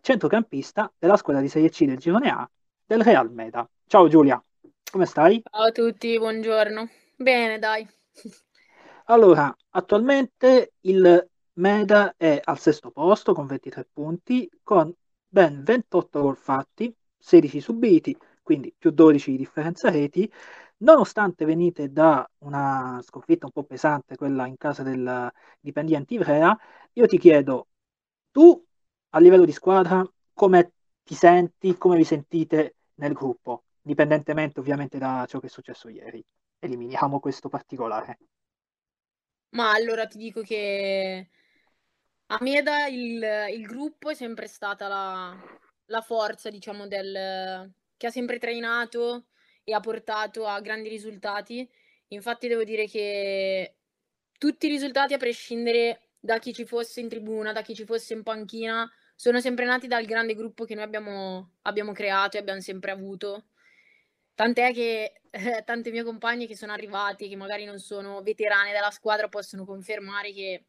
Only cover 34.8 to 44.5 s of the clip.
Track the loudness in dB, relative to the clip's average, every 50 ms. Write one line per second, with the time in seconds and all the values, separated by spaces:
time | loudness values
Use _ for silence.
34.8 | -6 -8 -10 -8 -8 -6 -6 -6 -8 -8 -10 -14 -14 -14 -20 -20 -20 -20 -20 -20
35.8 | -20 -20 -20 -20 -20 -18 -20 -20 -20 _ _ _ _ _ _ _ -12 -12 -10 -10
36.8 | -12 -10 -6 -4 -4 -4 -4 -4 -6 -6 -8 -8 -12 -12 -12 -12 -12 _ -12 -10
37.8 | -8 -6 -6 -8 -10 -12 -18 _ _ _ _ _ _ _ _ _ _ _ _ _
38.8 | _ _ _ _ _ _ _ _ _ _ _ _ _ _ -6 -4 0 0 0 0
39.8 | -2 -4 -4 -6 -6 -10 -10 -18 -18 -14 -14 -14 -10 -8 -8 -8 -6 -6 -6 -6
40.8 | -4 -4 -4 -4 -6 -6 -8 -12 -16 _ _ _ _ _ _ _ _ _ _ _
41.8 | _ _ _ _ _ _ _ _ _ _ -8 -6 -4 -2 -2 -2 -2 0 -2 -2
42.8 | -4 -4 -8 -10 -10 -10 -10 -8 -8 -6 -6 -6 -8 -10 -10 -14 -14 -16 -14 -14
43.8 | -14 -14 _ _ -12 -12 -12 -12 -12 -14 -14 -14 -16 -18